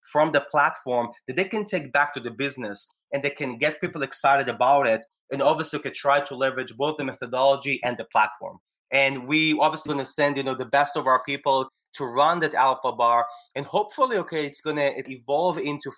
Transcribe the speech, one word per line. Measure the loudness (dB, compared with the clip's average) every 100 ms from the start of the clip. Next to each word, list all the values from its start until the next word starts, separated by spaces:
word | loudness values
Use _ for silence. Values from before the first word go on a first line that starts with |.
| -2
from | 2 2
the | 2
platform | 0 2 2 0 -2 0 -2 -8 -6
that | -4
they |
can | -2 -4 -4
take | -6 -2
back | 0 0
to | -2
the | -10
business | -6 -6 -6 -8 -8 -10 _ _
and | -4
they | -4
can | -4 -8 -2
get | -2 -2
people | -6 -6
excited | -6 0 4 4 2
about | 2 4 6 4
it. | 2 -2 _ _
And | 0
obviously, | 2 2 -2 -6
we |
could | -6
try | -2 2 2
to | 0
leverage | -4 -2 -2 -10
both | -4 -4 -2
the |
methodology | -6 -8 -6 2 4 4 -2 -4
and | -4 -4
the | -2
platform. | 0 0 -2 -14 -16 _ _ _
And | 0 0 -2 -2
we | 0 2 4
obviously | 2 2 -4
gonna | -4 -4
send, | 0 0 2
you |
know, | -4
the | -4
best | 0 2 2 0
of | 2
our | 2
people | 0 -4 0 0 0 _ _
to | -8 -4
run | 4 4 4
that | 0
Alpha | 4 2 2 -2
Bar. | 2 4 4 0 -6 -12
And | -10 -2
hopefully, | -2 -2 0 2 2
okay, | -2 -4 -6
it's | -6
gonna | -6 0 0 -2
evolve | -10 -12 -2 0 2 0
into | -4 -6 -10